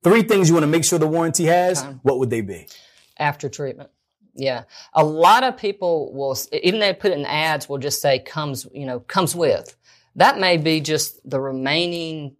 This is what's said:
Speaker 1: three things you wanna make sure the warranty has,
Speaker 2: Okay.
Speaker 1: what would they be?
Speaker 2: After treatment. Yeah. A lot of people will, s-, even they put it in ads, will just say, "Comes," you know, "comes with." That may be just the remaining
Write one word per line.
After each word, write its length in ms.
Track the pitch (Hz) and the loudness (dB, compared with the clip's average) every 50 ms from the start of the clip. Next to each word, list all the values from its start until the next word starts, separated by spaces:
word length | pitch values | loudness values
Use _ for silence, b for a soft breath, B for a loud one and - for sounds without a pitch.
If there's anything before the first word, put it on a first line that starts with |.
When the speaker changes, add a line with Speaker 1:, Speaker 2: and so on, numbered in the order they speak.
| - | 4
Speaker 1:
three 180 | 170 208 233 | 6 4 4
things 260 | 202 - 214 196 185 | 4 4 4 4 6
you 60 | 160 170 | 4 4
wanna 140 | 170 156 | 4 4
make 160 | 147 156 170 156 | 2 2 2 0
sure 160 | - 180 165 | 0 0 2
the 80 | 156 | 0
warranty 380 | 156 156 165 165 165 151 - 170 | 0 0 0 -2 -2 -2 0 2
has, 360 | 160 170 180 180 180 185 147 131 | 2 4 4 2 2 0 -2 -6
Speaker 2:
Okay. 120 | 139 139 131 _ | -10 -16 -2 _
Speaker 1:
what 160 | 139 135 127 | 0 0 0
would 100 | 131 117 | -2 -2
they 120 | 120 113 | -2 -4
be? 260 | 107 95 95 82 80 b b b b b b b b b b | -6 -6 -10 -14 -16 b b b b b b b b b b
Speaker 2:
After 320 | _ 151 147 143 147 - 139 | _ -2 -2 -2 -4 -10 -12
treatment. 400 | - - 147 135 123 - 139 _ _ _ _ _ _ _ _ _ _ | -10 -10 -10 -10 -10 -14 -20 _ _ _ _ _ _ _ _ _ _
Yeah. 280 | 131 135 135 127 120 117 B B B B B B | -4 -4 -4 -4 -4 -10 B B B B B B
A 100 | 160 151 | 2 2
lot 400 | 151 156 156 170 190 214 247 254 | 2 2 4 6 6 6 6 4
of 140 | 262 220 | 0 -4
people 560 | - - 202 202 202 185 175 170 156 139 - - | -4 -6 -6 -6 -4 -4 -2 -2 -2 -4 -6 -8
will, 200 | 135 139 135 131 | -6 -4 -4 -4
s-, 140 | 117 - - | -6 -8 -6
even 280 | - - - 180 190 220 | -6 0 0 0 2 2
they 140 | 208 196 180 | 0 0 0
put 180 | - - 202 | 0 0 -2
it 60 | 180 | 0
in 80 | 143 147 | 0 -4
ads, 420 | - - 151 156 160 156 147 151 | -4 -4 -2 0 0 -2 -4 -4
will 100 | - 143 139 | -6 -8 -6
just 200 | 131 143 135 - | -4 -6 -6 -2
say, 180 | - 143 135 127 | 0 0 0 0
"Comes," 480 | 131 - - 160 151 147 135 113 - - - | -2 -8 -8 -8 -6 -6 -8 -8 -12 -14 -14
you 120 | 139 143 | -12 -10
know, 140 | 131 127 120 | -8 -8 -10
"comes 360 | - - - 190 185 151 - | -10 -4 -2 0 0 0 -2
with." 400 | 175 170 139 107 78 78 - - _ b b b b b b b | 0 0 2 0 0 -2 -12 -20 _ b b b b b b b
That 240 | - 180 233 277 226 | 4 4 4 4 2
may 180 | 190 185 180 | 2 2 2
be 240 | 165 151 165 160 160 | 2 2 0 0 0
just 400 | 143 151 156 151 151 - - - _ 131 | -2 -2 -2 -2 -4 -6 -10 -16 _ -6
the 100 | 143 135 | -6 -6
remaining 960 | 135 139 131 131 131 135 147 160 175 175 175 170 165 160 160 156 147 139 139 _ | -4 -4 -6 -6 -4 -2 -2 -2 -2 -2 -6 -8 -8 -8 -10 -10 -12 -12 _ _